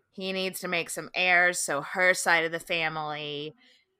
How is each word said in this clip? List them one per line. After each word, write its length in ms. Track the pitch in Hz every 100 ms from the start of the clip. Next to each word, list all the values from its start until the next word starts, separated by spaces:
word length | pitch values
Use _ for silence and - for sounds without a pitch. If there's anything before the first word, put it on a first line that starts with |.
| _
He 180 | - 190
needs 280 | 190 190 185
to 60 | 180
make 220 | 175 160
some 200 | - 160
heirs, 460 | - 185 175 180 175
so 220 | - 143
her 320 | 147 190 180
side 320 | 185 190 170 165
of 60 |
the 80 | 165
family 960 | - 170 160 160 151 151 147 147 151 - _ _ _